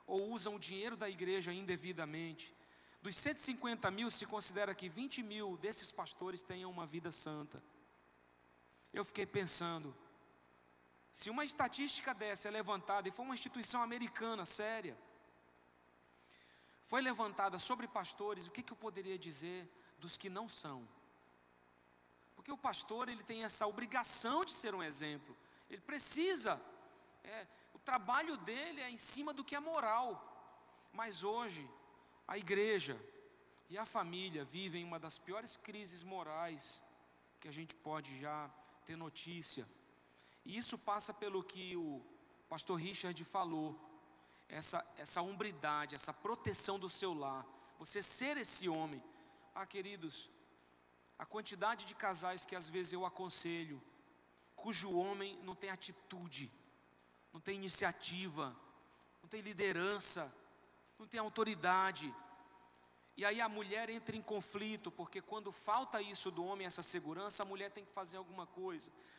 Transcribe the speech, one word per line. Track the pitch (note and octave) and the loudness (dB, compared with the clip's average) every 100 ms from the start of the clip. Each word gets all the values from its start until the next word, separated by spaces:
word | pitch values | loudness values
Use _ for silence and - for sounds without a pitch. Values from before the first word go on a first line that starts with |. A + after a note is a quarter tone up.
| - | 0
ou | F#3+ G#3 | 0 2
usam | A#3 F#3+ G#3 | 0 0 0
o | |
dinheiro | E3 F#3+ A3 A#3 | -2 -2 -2 -2
da | G#3 | -4
igreja | F#3 F3+ F#3+ E3+ | 0 2 2 2
indevidamente. | F3+ G3 F3 F3+ E3+ D3+ D#3 E3 D#3+ - - - - - - | -2 0 0 0 -2 -2 0 -2 -4 -10 -14 -20 -20 -20 -10
Dos | G3+ - | 2 4
cento | D4 D4+ | 6 4
e | |
cinquenta | - B3 A#3+ A#3 G#3+ | 0 2 0 4 4
mil, | G3 A#3 | 4 4
se | - | 4
considera | G#3 G#3 G3+ F#3 G3+ | 2 2 2 2 2
que | F#3+ F#3 | 0 -4
vinte | D#3+ C4+ - | -4 -2 -2
mil | G#3+ G#3+ G3+ F3 | -2 -2 -2 -2
desses | F#3+ G#3+ F#3 | 0 0 -2
pastores | - E3 - F3+ F3+ | -4 -6 -4 -4 -4
tenham | - F#3 F#3 | -6 -6 -6
uma | F3 D#3+ | -6 -4
vida | D#3+ E3+ | -4 0
santa. | D#3 D#3 D3+ D3 - - - - - - - - - - - - - - | 0 0 -2 -6 -10 -16 -20 -20 -20 -20 -20 -20 -20 -20 -20 -20 -20 -6
Eu | - | -4
fiquei | G3+ - G3 | -2 -2 0
pensando, | G3+ F3+ - E3+ E3 D3 B2 - - - - - - - - - - - | 2 4 4 2 -2 -4 -10 -18 -20 -20 -20 -20 -20 -20 -20 -20 -20 -14
se | - G#3+ | -4 -2
uma | A#3+ | 0
estatística | D4 - B3+ - C#4+ - - | 0 2 2 2 0 0 0
dessa | G3+ G#3+ G3 G#3 | 0 0 0 0
é | |
levantada, | G#3+ G3+ G3+ F3 G3+ F#3+ | 0 0 0 2 2 2
e | |
foi | F#3+ | -4
uma | B3+ | -4
instituição | B3 - B3 A3 B3 | -2 -2 0 2 4
americana, | A#3 A#3+ A#3 - A3+ A3 | 2 2 -2 -2 0 0
séria, | F3 - G#3+ A3+ F3+ A2+ - - - - - - - - - - - - - - - - - - | 2 2 2 0 -2 -8 -14 -20 -20 -20 -20 -20 -20 -20 -20 -20 -20 -20 -20 -20 -20 -20 -20 -16
foi | - A#3+ | 2 4
levantada | C4 A#3+ G#3+ G3+ G3 F3+ | 4 4 2 4 2 4
sobre | - A#3+ A#3 | 2 2 0
pastores, | G#3+ F3 - G#3 G3 F3 | -2 -2 -2 -2 -2 -6
o | |
que | B3 | -8
que | A#3+ | -10
eu | A#3 | -6
poderia | G#3+ F#3+ F#3+ F#3 | -6 -6 -4 -4
dizer | F3 C#3 E3 F3+ F3 - - - | -4 -6 -4 -6 -10 -16 -20 -12
dos | E3+ - | -4 -2
que | G3 | -2
não | F#3 A3+ | -4 -4
são? | - D#3 C3+ A2 - - - - - - - - - - - - - - - | -4 -6 -8 -12 -18 -20 -20 -20 -20 -20 -20 -20 -20 -20 -20 -20 -20 -20 -16
Porque | - | -8
o | C#4+ | 0
pastor, | B3+ G3 - A3+ B3 | 0 2 0 0 0
ele | A#3 | -2
tem | G#3 A3+ | -4 -2
essa | A3 - G#3+ | 0 2 2
obrigação | G#3 A#3+ B3+ A#3 - A3+ D4 | 2 0 2 4 4 6 4
de | - | 4
ser | - A3+ | 0 0
um | F#3+ | 0
exemplo. | D#3+ C#3+ D3+ D3 C#3 B2 - - - | -2 -2 -2 -2 -8 -18 -20 -20 -14
Ele | G3+ | -14
precisa, | - C#4+ - C#4+ F4+ F4 A3 C#3 - - - - - - | -6 -2 2 4 4 4 2 0 -2 -16 -20 -20 -20 -18
é, | - A3 F#3 - - | -12 -10 -12 -18 -20
o | - | -10
trabalho | - B3+ F#3+ B3+ D#4+ C#4 | 2 2 6 4 4 0
dele | E3+ A#3+ D#4+ D4 | -2 -2 -2 -2
é | B3+ | -6
em | A#3 | -2
cima | - - D4 | 0 2 0
do | C#4+ | -2
que | C4+ C#4+ | -2 -2
é | |
moral. | D#4 D#4+ A#3 A3 B3+ F#3+ - - - - - - - | 2 2 6 4 4 -2 -8 -16 -18 -20 -20 -20 -14
Mas | G3 A3+ F3 | -6 -4 0
hoje, | F#3+ A3+ A#3 E3 C3+ - - - - - - | 2 2 0 -4 -10 -14 -20 -20 -20 -16 -4
a | G3 | -2
igreja | F3+ G3 G#3+ G#3 C#3 A#2 G#2 - - - - - - | 4 6 8 6 4 -2 -8 -18 -20 -20 -20 -20 -10
e | F#3 | -6
a | |
família | A3 A3+ F3 F3+ F#3 D#3 | 0 2 2 0 0 -2
vivem | C3+ D#3+ F#3+ E3+ | -4 -4 -2 -2
uma | F3 E3 | -4 -4
das | D#3+ - | -4 -6
piores | - G3+ A#3 - | -4 -6 -4 -8
crises | - G#3 G3 F3 | -6 -8 -6 -8
morais | F3+ F#3+ D#3 D#3 E3+ D3+ - - - - - - - - | -6 -6 -4 -2 -2 -2 -6 -8 -10 -20 -20 -20 -20 -16
que | D#3 | -10
a | |
gente | D3 D#3+ | -8 -8
pode | - D#3 D#3 C#3 C3+ | -8 -4 -4 -4 -6
já | D3 D3+ D3 - - - | -4 -4 -6 -12 -20 -20
ter | - E3 | -10 -8
notícia. | D#3+ - E3 E3+ D#3+ - G#2+ - - - - - - - | -8 -6 -6 -4 -2 -2 -4 -12 -20 -20 -20 -20 -20 -18
E | - G#3 | -8 0
isso | A#3 A#3 | 0 0
passa | - G#3 G#3 | 2 2 2
pelo | G3+ G#3 F#3+ | -2 0 0
que | F#3 F#3 F#3 | -2 -6 -4
o | F3 D#3+ C3+ - - - - - | -2 -2 -4 -8 -20 -20 -20 -8
pastor | D#3+ - F3 | -6 0 2
Richard | F3 F#3+ F3+ F3 | 2 0 -2 -2
falou, | E3 G3 F3 D#3+ D#3 - - - - - - - - | 0 2 2 2 0 -2 -12 -18 -20 -20 -20 -20 -10
essa, | D3+ D#3 E3+ - - | -2 0 0 -2 -8
essa | D3 F3+ | -2 2
hombridade, | F3+ G3 G#3+ D#3+ D3+ D3 D3 D3 | 2 0 -2 0 2 2 2 -2
essa | - | -4
proteção | - G3+ A#3 - F#3+ - G3 | -2 -2 0 0 2 2 2
do | F#3 | 0
seu | - F#3+ | 2 2
lar, | D#3 C#3 C3+ B2+ - - - | 2 0 -2 -6 -14 -20 -10
você | D#3 G3+ | -2 0
ser | G3 - C4 D4 | 4 4 4 2
esse | A3+ - F3+ | 4 4 4
homem. | D#3+ D#3 C#3 - - - - - | 2 0 -4 -10 -18 -20 -20 -12
Ah, | G3 F#3+ | -8 -6
queridos, | G3+ F#3+ G3+ D#3+ - - - - - - - - - - - | -4 -6 -6 -6 -6 -8 -14 -20 -20 -20 -20 -20 -20 -20 -12
a | - | -8
quantidade | G#3 G#3+ G3 G#3 A#3 | -6 -4 2 2 2
de | - - | -2 -2
casais | G3+ F3 F3+ F3+ | 0 2 0 0
que | - | -2
às | F3+ D#3+ | -2 -2
vezes | F3 E3+ | -2 0
eu | F3+ | 0
aconselho, | F3+ F3 F#3 - E3+ E3+ D#3+ C#3 - - - - - - - | -2 -2 0 2 2 0 -2 -8 -12 -20 -20 -20 -20 -20 -20
cujo | - G#3+ A3 G3 F3 | -10 0 2 4 4
homem | F#3+ G3+ G3 F3+ | 4 2 -2 -6
não | F#3 F3 | -10 -6
tem | G3 | -4
atitude, | F#3 - F3+ - F#3 F3 C#3 C3 - - - - - - - - | -2 -4 -8 -12 -10 -6 -6 -6 -10 -20 -20 -20 -20 -20 -20 -18
não | E3 | -10
tem | F3 G3 | -4 -2
iniciativa, | F#3+ - F#3+ E3+ - F3+ F#3+ D3+ C#3 - - - - - - - | 2 4 4 2 -2 -2 -4 -2 -2 -4 -16 -20 -20 -20 -20 -20
não | E3+ | -10
tem | A3 | -8
liderança, | G3+ F3+ G3 E3+ F#3 G#3 - F3 C#3+ - - - - - - - | -6 2 4 4 4 4 4 2 -2 -8 -20 -20 -20 -20 -20 -18
não | A3 | -6
tem | A#3 | -2
autoridade. | G#3+ - A3 G3 F3+ F#3 F#3+ D#3+ D3 A#2 - - - - - - - - - - | 0 4 4 6 8 8 8 4 -4 -6 -12 -18 -20 -20 -20 -20 -20 -20 -16 0
E | |
aí | G3+ A3+ | 2 4
a | A3+ | 2
mulher | G#3 G3+ G#3 A3+ | 2 0 0 0
entra | A3+ A3+ | -2 -2
em | A3 | -4
conflito, | G#3 G#3 - G3+ G#3+ G#3+ G#3+ | 0 -2 0 -2 -2 -2 -4
porque | - E3+ F#3+ | -6 -6 -6
quando | - G#3+ G3+ | -4 -4 -4
falta | - - A3 C4+ A3 | -6 2 2 4 0
isso | G#3 G3 - | 0 -2 -2
do | E3 | 0
homem, | F3 G3 F3+ | -2 -2 -2
essa | F3 | -2
segurança, | E3+ F3 D3+ E3 G3+ G3 | 0 0 -2 -4 -2 0
a | G3 | -2
mulher | G3 G3+ | -2 -6
tem | G#3 | -8
que | G3 | -10
fazer | - F#3 F#3+ | -8 -6 -8
alguma | F3+ F#3 F3 | -10 -10 -10
coisa. | F3+ F#3 E3 - - - | -6 -4 -4 -8 -16 -20